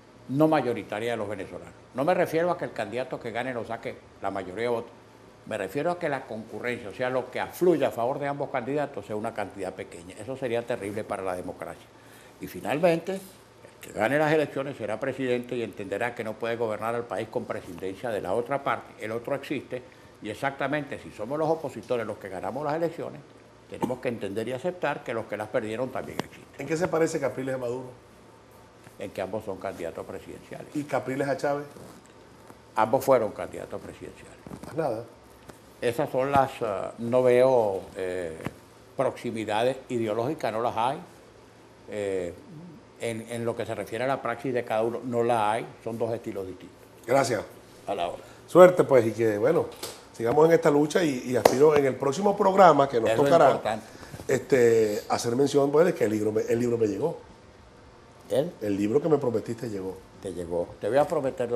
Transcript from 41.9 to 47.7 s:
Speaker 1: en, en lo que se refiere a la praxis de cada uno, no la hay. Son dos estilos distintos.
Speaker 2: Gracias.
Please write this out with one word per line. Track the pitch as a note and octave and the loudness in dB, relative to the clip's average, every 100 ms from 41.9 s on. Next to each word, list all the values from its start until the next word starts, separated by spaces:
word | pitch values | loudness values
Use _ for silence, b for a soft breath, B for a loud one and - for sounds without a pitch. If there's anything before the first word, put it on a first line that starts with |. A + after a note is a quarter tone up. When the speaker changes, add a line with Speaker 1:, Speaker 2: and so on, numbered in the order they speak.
| G#2 G2+ F#2+ F2 D#2+ - D#3 F3 D#3 - - | -4 -2 -2 -4 -8 -16 -18 -18 -20 -20 -8
Speaker 1:
en, | A#2 A2+ A2 | -6 -6 -8
en | A#2 | -6
lo | A2+ A2 | -4 -4
que | G#2+ | -4
se | G#2+ | -6
refiere | F#2+ A2+ C3 | -6 -2 -2
a | |
la | C3 | -2
praxis | A#2 A2+ C#3 | -4 -4 -2
de | A#2+ | -2
cada | - A2 | 0 0
uno, | A2+ A#2 | 0 -2
no | C3 A#2+ | -2 0
la | A#2 A#2 G#2+ | 2 2 2
hay. | A2+ D3 - | 0 -4 -10
Son | A2+ A2+ | -10 -4
dos | A2+ | -4
estilos | A2+ A#2 G2 F#2 | -4 -6 -8 -8
distintos. | F2+ E2+ - - - - | -12 -18 -20 -20 -10 0
Speaker 2:
Gracias. | C3+ B2 G#2 F2 - - | 2 2 -2 -4 -14 -20